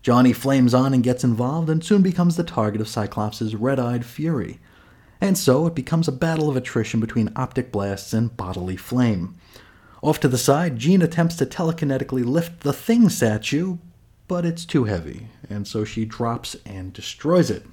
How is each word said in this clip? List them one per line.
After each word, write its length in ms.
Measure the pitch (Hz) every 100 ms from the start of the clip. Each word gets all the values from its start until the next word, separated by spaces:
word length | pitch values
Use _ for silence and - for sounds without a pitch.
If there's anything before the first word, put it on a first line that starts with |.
Johnny 320 | - 120 127
flames 400 | 117 139 135 123
on 220 | 127 135
and 80 | 135
gets 220 | 120 123
involved 440 | 127 113 123 156 160
and 160 | 160
soon 160 | - 208
becomes 360 | 190 175 175 165
the 80 |
target 360 | 165 - 107 107
of 80 | 107
Cyclops' 680 | - 104 - 107 104 110
red-eyed 520 | 107 120 135 120 123 120
fury. 520 | - 156 151 - - _ _ _ _ _ _
And 160 | 196 190
so 300 | - 131 165
it 80 |
becomes 320 | 165 127 165 165
a 60 |
battle 360 | 131 165 160 151
of 80 | 131
attrition 440 | 127 123 110 117
between 320 | 110 - 107
optic 380 | - 107 - -
blasts 400 | 104 98 98 -
and 240 | 113 117 -
bodily 400 | 92 92 90 92
flame. 600 | - 123 123 98 87 - _ - - - _ -
Off 200 | 143 151
to 80 | 139
the 100 | 123
side, 400 | - 143 175 120
Jean 240 | 131 190
attempts 320 | 160 170 165 -
to 100 | -
telekinetically 760 | - 165 165 147 131 135 131
lift 360 | 120 151 170 -
the 120 | 143
Thing 360 | 139 - 233 214
statue, 720 | - 117 107 - 143 185 175 - _ _ _ _
but 160 | 180
it's 200 | 170 165
too 200 | - 160
heavy, 440 | 113 95 80 - 107 - -
and 180 | 101 101
so 160 | 117
she 200 | 107 -
drops 500 | 110 - 117 117 - -
and 280 | - 98 92
destroys 580 | - - - 143 180 160
it. 140 | 104 -